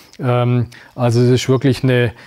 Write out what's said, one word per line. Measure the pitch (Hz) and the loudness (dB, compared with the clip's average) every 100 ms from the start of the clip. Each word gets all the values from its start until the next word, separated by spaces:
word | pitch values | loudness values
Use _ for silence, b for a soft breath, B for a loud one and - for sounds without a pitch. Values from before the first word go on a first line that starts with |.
| B B | B B
Ähm, | 135 123 123 123 120 B B - | -2 0 0 -2 -4 B B -4
also | 123 117 | 0 2
es | 123 | 2
ist | 127 - | 2 0
wirklich | 131 139 120 | 0 0 0
eine, | 131 123 120 - | 0 0 0 -4